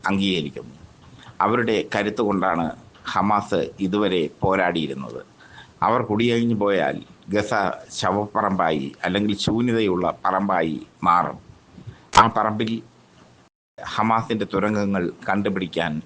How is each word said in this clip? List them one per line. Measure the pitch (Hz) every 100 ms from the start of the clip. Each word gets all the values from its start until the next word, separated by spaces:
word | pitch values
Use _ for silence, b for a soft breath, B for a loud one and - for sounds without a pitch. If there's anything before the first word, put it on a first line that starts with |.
| 95
അംഗീകരിക്കുന്നു. | 98 98 90 73 64 - - - - - B B -
അവരുടെ | 98 120 117 104 -
കരുത്ത് | 104 104 107 104
കൊണ്ടാണ് | 98 92 85 82 - - - -
ഹമാസ് | 98 98 104 - 92 69 - 98
ഇതുവരെ | 104 101 90 73 -
പോരാടിയിരുന്നത്. | 98 95 87 87 73 67 62 58 - - B B B - 90
അവർ | 120 110
കുടിയൊഴിഞ്ഞു | 107 120 117 117 110
പോയാൽ | 101 98 69 71 - - -
ഗസ | 104 104 110 95 - - -
ശവപ്പറമ്പായി | 98 98 104 107 107 95 82 78 67 - 90
അല്ലെങ്കിൽ | 95 104 98 -
ശൂന്യതയുള്ള | 110 123 113 104 90 85 -
പറമ്പായി | 95 95 101 90 82 71 - - 90
മാറും. | 87 73 - - - - - - B B -
ആ | 117 113
പറമ്പിൽ | 107 107 113 113 - - - - - - _ _ _ -
ഹമാസിൻ്റെ | - - 110 113 113 110 101
തുരങ്കങ്ങൾ | 98 104 107 101 98 87 - -
കണ്ടുപിടിക്കാൻ | 101 104 95 90 85 82 76